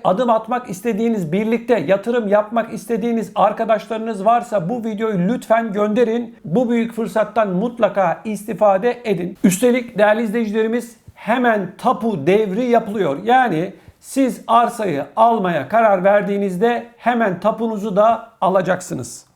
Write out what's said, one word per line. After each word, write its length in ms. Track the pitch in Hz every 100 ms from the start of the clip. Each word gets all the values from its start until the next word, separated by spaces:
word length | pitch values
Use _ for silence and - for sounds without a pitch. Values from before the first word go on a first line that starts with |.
adım 260 | - 185 247
atmak 400 | 220 220 - 240
istediğiniz, 640 | 180 240 208 233 220 165
birlikte 460 | 180 220 226 233 226
yatırım 500 | 151 196 233 247 208
yapmak 440 | 208 208 233 220
istediğiniz 600 | 208 - 233 233 226 196
arkadaşlarınız 880 | - 196 214 220 220 - 220 226 208
varsa 440 | 190 240 - 208 165
bu 160 | 240
videoyu 340 | 226 208 220 202
lütfen 540 | 180 247 - 226 226
gönderin. 640 | 196 208 214 226 233 233 -
Bu 260 | - 180 240
büyük 220 | 233 226
fırsattan 560 | - 220 220 214 233 208
mutlaka 720 | 180 233 233 208 190 180 165
istifade 760 | 226 208 - 185 208 190 240 240
edin. 340 | 226 185 175 -
Üstelik 540 | 202 180 247 247 240 -
değerli 240 | 208 214
izleyicilerimiz 720 | 233 226 220 214 220 240 240 - -
hemen 580 | - - 247 247 214 175 -
tapu 480 | 220 247 226 190 139
devri 380 | 202 214 190
yapılıyor. 600 | 247 233 226 214 175 139
Yani 480 | 208 254 247 156 185 - - _
siz 440 | - 262 262 190 -
arsayı 600 | 226 233 - 208 143 139 -
almaya 520 | 226 226 185 165 131
karar 360 | 220 220 196
verdiğinizde 840 | 185 208 190 202 202 180 233 233 226 -
hemen 440 | 226 240 220 170
tapunuzu 560 | 208 220 226 214 214 190
da 340 | 214 220 - _
alacaksınız. 880 | 185 190 175 180 - 165 123 - -